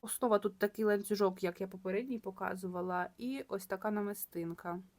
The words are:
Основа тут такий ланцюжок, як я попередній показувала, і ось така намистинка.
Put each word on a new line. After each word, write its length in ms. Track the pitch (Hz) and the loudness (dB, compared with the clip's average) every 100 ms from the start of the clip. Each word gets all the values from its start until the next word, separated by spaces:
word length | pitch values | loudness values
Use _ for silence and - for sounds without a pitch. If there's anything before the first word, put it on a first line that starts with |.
Основа 380 | 226 - 247 208 | -8 0 4 6
тут 200 | 202 190 | 4 2
такий 260 | 208 202 | 0 4
ланцюжок, 580 | 214 208 202 202 196 185 | 4 4 2 4 4 4
як 180 | 185 175 | -2 -2
я 80 | 190 | -6
попередній 500 | 190 190 196 262 233 | -6 -2 -2 -2 -4
показувала, 920 | 202 190 185 185 185 180 180 180 180 - | -6 -4 -4 -2 -4 -4 -2 -2 -2 -4
і 260 | 240 269 - | -6 -6 -4
ось 180 | 196 190 | -6 -4
така 240 | 190 214 | -4 -2
намистинка. 920 | 208 202 208 - 175 170 170 175 175 185 | -2 -2 -4 -6 -6 -6 -6 -6 -8 -10